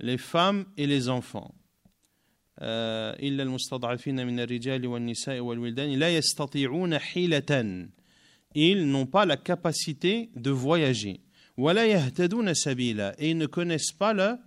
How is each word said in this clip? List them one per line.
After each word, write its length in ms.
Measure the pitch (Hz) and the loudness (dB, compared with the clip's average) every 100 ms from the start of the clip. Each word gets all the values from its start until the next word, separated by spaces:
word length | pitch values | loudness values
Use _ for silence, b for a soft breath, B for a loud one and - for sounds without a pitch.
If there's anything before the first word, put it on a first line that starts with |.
les 160 | 117 123 | -4 -4
femmes 480 | - 170 185 202 190 - | -2 2 2 2 -4 -4
et 100 | 143 | 0
les 200 | 143 123 | 0 0
enfants. 460 | 127 - 107 - - _ _ _ _ _ _ _ _ _ - | -2 -4 -12 -14 -20 _ _ _ _ _ _ _ _ _ -12
Euh, 540 | - 113 113 110 110 - | -6 -4 -4 -4 -6 -6
إلا 280 | 143 139 | -4 -2
المستضعفين 840 | 135 127 - 131 120 120 - 131 123 | -2 -4 -6 -6 -4 -4 -4 -4 -2
من 120 | 123 | -4
الرجال 460 | 120 123 120 131 123 | -2 -4 -4 -4 -4
والنساء 520 | 120 120 117 - 131 | -4 -4 -6 -6 -6
والولدان 540 | 120 117 120 117 147 | -4 -4 -4 -4 -2
لا 220 | 135 160 165 | 2 4 4
يستطيعون 840 | 135 - 143 147 135 151 185 151 | 2 -2 -4 -2 -2 0 0 0
حيلة. 880 | - 180 180 147 135 143 110 92 90 _ b b b b b | -2 -2 2 2 2 0 2 -4 -10 _ b b b b b
Ils 320 | 147 160 196 151 | 2 4 4 4
n'ont 220 | 139 131 | 2 2
pas 180 | 185 202 | 4 4
la 120 | 139 | 2
capacité 920 | - 180 175 151 - 143 175 226 226 131 | 0 -2 0 -2 -4 -2 0 0 -4 -6
de 160 | 123 | -2
voyager. 680 | 135 131 170 143 120 104 90 _ b b b | 0 2 4 4 2 -2 -8 _ b b b
ولا 280 | 139 196 226 | 2 4 6
يهتدون 680 | 202 131 151 180 226 214 | 4 2 2 0 2 0
سبيلا. 600 | 151 147 123 123 107 101 - | 0 0 0 0 0 -4 -2
Et 140 | 151 | -2
ils 60 | 165 | 0
ne 100 | 151 | 0
connaissent 460 | - 175 160 - | -2 -2 -2 -4
pas 200 | - 202 | 0 0
le, 240 | 214 190 247 | 2 2 0